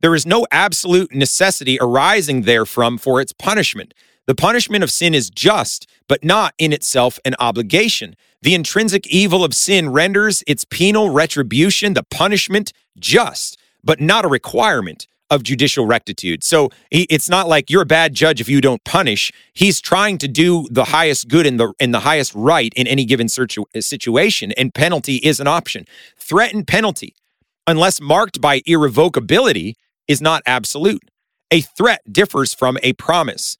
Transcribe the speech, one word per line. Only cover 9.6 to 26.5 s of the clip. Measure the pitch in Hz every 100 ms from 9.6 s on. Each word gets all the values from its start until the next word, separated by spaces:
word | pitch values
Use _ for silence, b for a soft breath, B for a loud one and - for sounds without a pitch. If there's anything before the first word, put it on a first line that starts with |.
| - 196 160
renders | 135 175 196 214 196 -
its | 127 -
penal | - 185 214 208
retribution, | 143 - - 127 120 180 185 208
the | 185
punishment, | - - 180 202 - 190 208 - _ _
just, | 90 180 233 - - - _ _
but | - 156
not | 151 214
a | 196
requirement | 131 - 110 214 147 92 - - _ _
of | 147
judicial | 113 131 139 - 113
rectitude. | 117 - - 90 82
So | - 160 143 b b
he, | 156 180
it's | 156 -
not | 180 175
like | 156 135
you're | 175
a | 160
bad | 160 165
judge | 127 156 147
if | 117
you | 139
don't | 135 120
punish. | - - 165 104 - b b
He's | - 196 175
trying | - 180 208 190
to | 139
do | 131 175 175 139
the | 120 127
highest | 151 165 139 117
good | 143 147
and | 123
the, | 113 -
and | 131
the | 120
highest | 117 156 135 104
right | 120 165 117 120
in | 123
any | 139
given | 123 123 117
situ-, | - 120 - 104 113
situation, | - - - 120 202 - 98
and | 107 127
penalty | - 165 170 127 131
is | 147 143
an | 143
option. | 165 - - 90 B B B
Threat | - 165 233